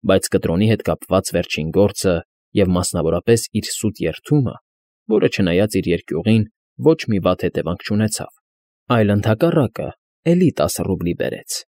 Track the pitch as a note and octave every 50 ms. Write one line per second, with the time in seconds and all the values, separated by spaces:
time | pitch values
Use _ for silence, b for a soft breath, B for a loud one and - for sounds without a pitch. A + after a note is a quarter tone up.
0 | - - F#2+ G2 - - - F#2+ - F2+ E2 F2+ G#2+ A2+ A2+ - - - D#2+ -
1 | - - F2 F#2+ - - - E2+ E2+ - - - D2+ D#2+ D#2+ F#2+ G2+ G#2 - -
2 | - F#2+ F2 E2+ - _ _ _ _ _ _ G#2+ G2 F2+ F2+ F2+ F2 - - F2
3 | D#2+ D#2+ E2 F2 - - A#2 A2+ - - _ G#2+ - - - - - G#2+ - -
4 | - D#2+ D#2 - _ - D3+ D3+ C3 F#2 - - _ _ _ _ _ _ _ _
5 | _ - A2 G#2 - - - - G2+ F2 E2+ F2+ G#2 G#2+ - G2 E2 E2+ F2 E2
6 | - - C#2+ D#2 E2+ A2 A2 A2 G#2+ - _ _ _ _ _ - B2+ D3+ D#3+ D#3
7 | - - A2 G2 E2 F2+ F#2 - - F2 - - D2+ D#2 F2 - - - G#2+ G#2
8 | A2 G#2+ - - - - _ _ _ _ _ _ _ _ _ _ _ _ B2+ A#2
9 | G#2+ G2+ G2+ G#2 G#2 - - C3+ - E3 F3 E3 C3+ G#2 _ - - - - _
10 | _ _ _ _ _ - E3+ F3+ F#3 D3 - - - - - - - - F#2+ -
11 | E3+ F3 E3+ - - - - - - - - - -